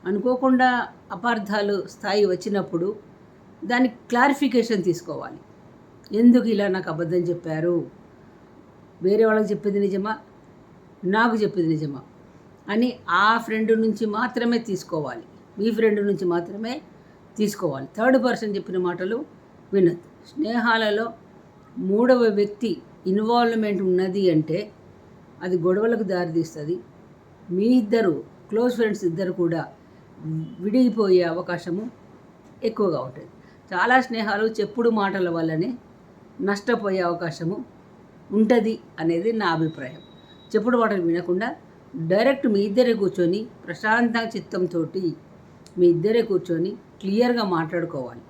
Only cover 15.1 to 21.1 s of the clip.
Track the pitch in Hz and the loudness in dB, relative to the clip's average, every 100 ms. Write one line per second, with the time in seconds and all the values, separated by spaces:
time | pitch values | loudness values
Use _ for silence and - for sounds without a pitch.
15.1 | 120 - - - - 214 220 220 208 202 | -10 -16 -20 -20 -4 -2 2 2 2 0
16.1 | 185 180 170 170 202 220 277 - - - | 0 0 -2 -4 -10 -8 -10 -12 -20 -20
17.1 | - - - 208 - 170 135 135 - 240 | -20 -20 -4 -2 -2 -4 -4 -10 0 4
18.1 | 262 240 220 214 202 170 185 180 175 185 | 4 2 -2 -4 -6 -4 -2 -2 -2 -4
19.1 | 233 311 - - - - 196 175 - - | -6 -8 -16 -20 -20 -2 4 4 2 -12
20.1 | - - - 214 233 226 220 214 208 226 | -20 -18 -6 -4 0 2 2 2 0 -2